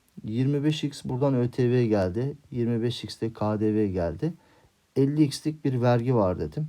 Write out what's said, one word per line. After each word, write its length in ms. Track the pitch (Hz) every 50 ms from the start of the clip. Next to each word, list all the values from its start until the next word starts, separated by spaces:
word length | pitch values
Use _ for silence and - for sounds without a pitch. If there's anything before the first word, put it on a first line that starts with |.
| _ _ _ - -
Yirmi 400 | - 107 117 131 139 143 147 139
beş 200 | 151 156 156 -
X 200 | 147 139 - -
buradan 280 | 135 131 123 143 143 135
Ö 180 | 123 120 123
T 200 | - - 127 120
V 160 | 123 127 120 113
geldi. 500 | 107 104 95 92 90 113 127 139 147 - _ _
Yirmi 300 | - 123 117 113 120 117
beş 220 | 113 120 120 - -
X 180 | 104 - -
de 120 | - 113 110
K 260 | - 107 107 107 104
D 140 | 107 107 107
V 140 | 107 107 101
geldi. 460 | 92 92 85 85 80 - - 160 175 - _ _ _ _ _ _ _ _ _ _ _
Elli 280 | - 135 139 147 151 156
X'lik 420 | 139 135 - - 151 156 156 -
bir 160 | 147 127 127
vergi 340 | 120 123 120 120 117 127 131
var 240 | 117 101 92 90 90
dedim. 280 | 87 78 - - 156